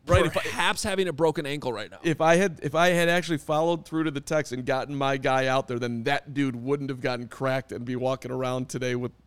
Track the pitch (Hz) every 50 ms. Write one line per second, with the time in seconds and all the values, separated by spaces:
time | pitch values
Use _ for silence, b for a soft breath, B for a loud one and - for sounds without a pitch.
0 | _ - 175 185 175 160 - - - 160 - - 175 185 214 - - 214 196 190
1 | 190 175 147 131 165 160 156 170 151 135 143 147 143 131 113 101 107 85 98 87
2 | - 165 151 147 160 160 170 175 196 196 156 - - 147 143 156 175 180 175 170
3 | 170 170 170 180 160 165 170 147 - - 151 151 160 170 175 160 - - 156 160
4 | 160 156 139 139 139 - 160 156 143 - 123 127 123 131 131 131 120 131 143 139
5 | 139 135 139 135 127 139 131 131 131 131 131 135 135 - 131 117 123 120 120 117
6 | 113 131 143 - - 147 135 139 139 135 120 120 117 131 143 147 139 135 139 123
7 | 123 127 127 120 120 113 - - 135 131 131 135 - - - - 120 120 127 123
8 | 127 131 131 131 - 127 127 127 131 127 127 127 131 - - 127 127 127 123 123
9 | 123 123 - _ _